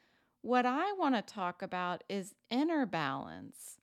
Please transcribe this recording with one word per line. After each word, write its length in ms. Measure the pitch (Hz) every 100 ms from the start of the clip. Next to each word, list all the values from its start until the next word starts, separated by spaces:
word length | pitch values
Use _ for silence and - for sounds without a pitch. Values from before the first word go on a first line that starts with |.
| _ _ _ _
what 240 | 214 247 247
I 280 | 262 381
wanna 280 | 392 302 240
talk 400 | - 214 180 175
about 420 | 190 180 180 180 -
is 240 | 196 185 - _
inner 360 | 240 311 311 233
balance. 920 | 165 143 135 - 80 - - - -